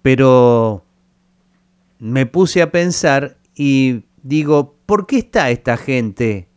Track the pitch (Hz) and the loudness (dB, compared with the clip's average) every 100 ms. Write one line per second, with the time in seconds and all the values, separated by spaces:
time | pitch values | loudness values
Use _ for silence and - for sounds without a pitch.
0 | 135 127 135 127 123 120 113 101 _ _ | 0 2 4 6 4 2 0 -4 _ _
1 | _ _ _ _ _ _ _ _ _ _ | _ _ _ _ _ _ _ _ _ _
2 | 110 127 131 175 190 180 165 175 175 170 | -6 -4 -2 0 0 0 0 0 -2 -2
3 | 165 139 139 _ _ _ 143 135 131 120 | 0 0 -2 _ _ _ 0 2 0 -2
4 | - _ 131 151 147 147 139 _ - 208 | -10 _ -6 -4 0 0 0 _ -4 -4
5 | 190 269 - 233 139 120 - 117 - 131 | -2 -4 -2 -2 -2 -2 -4 -6 -4 -4
6 | 117 95 117 101 87 | -4 -4 -4 -4 -10